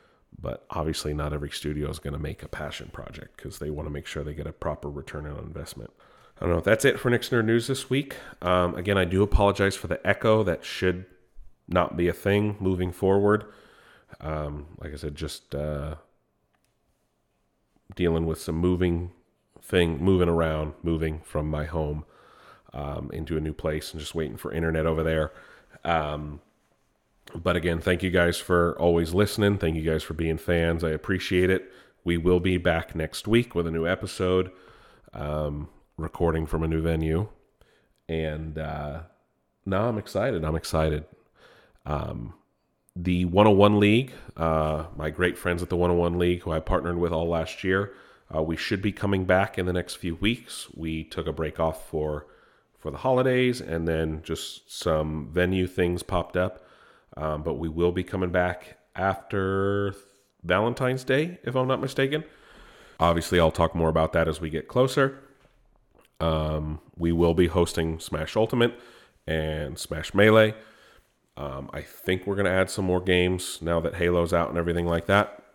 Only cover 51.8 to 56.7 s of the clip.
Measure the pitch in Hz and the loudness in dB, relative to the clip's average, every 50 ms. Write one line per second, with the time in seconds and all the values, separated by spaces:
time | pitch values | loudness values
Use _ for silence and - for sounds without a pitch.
51.8 | - - - 78 76 76 76 76 - - - - _ _ _ _ _ _ _ _ | -8 -8 -6 -4 -4 -4 -4 -6 -8 -12 -20 -20 _ _ _ _ _ _ _ _
52.8 | - 78 67 - - 131 127 127 131 131 127 127 127 123 120 123 - - 82 85 | -12 -10 -8 -4 -2 0 2 2 2 2 2 2 2 2 0 -2 -4 -4 -4 -2
53.8 | 82 82 82 80 80 78 78 78 - - 78 - - - - - - - - - | 0 0 0 0 0 -2 -4 -6 -6 -6 -6 -6 -6 -10 -14 -16 -18 -18 -12 -6
54.8 | - 87 78 78 78 78 78 78 69 58 78 90 90 90 95 92 92 90 - - | -2 0 0 0 0 -2 -4 -6 -8 -4 -2 0 0 2 2 0 0 -2 0 0
55.8 | 90 87 87 87 - - 95 87 85 - - 90 90 - - - - - | 0 0 0 -2 -4 -4 -4 -4 -4 -2 -2 -2 -2 -2 -4 -8 -18 -20